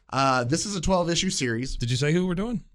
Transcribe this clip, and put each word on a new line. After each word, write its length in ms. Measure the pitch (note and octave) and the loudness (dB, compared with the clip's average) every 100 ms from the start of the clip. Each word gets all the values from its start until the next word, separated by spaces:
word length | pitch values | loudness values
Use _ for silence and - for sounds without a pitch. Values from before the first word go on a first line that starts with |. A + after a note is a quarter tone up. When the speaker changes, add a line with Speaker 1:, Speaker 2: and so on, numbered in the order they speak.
| - | -6
Speaker 1:
Uh, 340 | C3 C3+ B2+ | 0 2 2
this 200 | B2 E3 G#3+ | 2 -2 -2
is 80 | G3+ | -2
a 40 | |
twelve 300 | F#3 F#3 E3+ | 0 2 2
issue 180 | E3+ F#3+ | 0 0
series. 460 | - B2+ A2+ C3 - | 0 -2 -2 -4 -4
Speaker 2:
Did 140 | A#2+ | -2
you 60 | B2+ | 0
say 160 | D3 | 2
who 140 | F3 F#3 | 2 0
we're 80 | |
doing? 280 | F3 A#3+ A#3 - | -2 -4 -6 -8